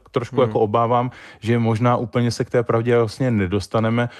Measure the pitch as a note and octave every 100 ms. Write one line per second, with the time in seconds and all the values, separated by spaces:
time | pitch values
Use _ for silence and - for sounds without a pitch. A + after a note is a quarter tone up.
0 | _ B2+ A#2 B2+ A#2+ A#2+ G#2+ A#2 A#2 A#2+
1 | B2 - - - G#2+ A#2+ A2+ A2 B2 A#2
2 | A#2+ B2 A#2+ A2+ A#2+ B2 A#2 A#2 A#2 A#2+
3 | A2+ - B2+ G#2+ F2+ G#2 - A2+ A2+ A#2
4 | A#2+ -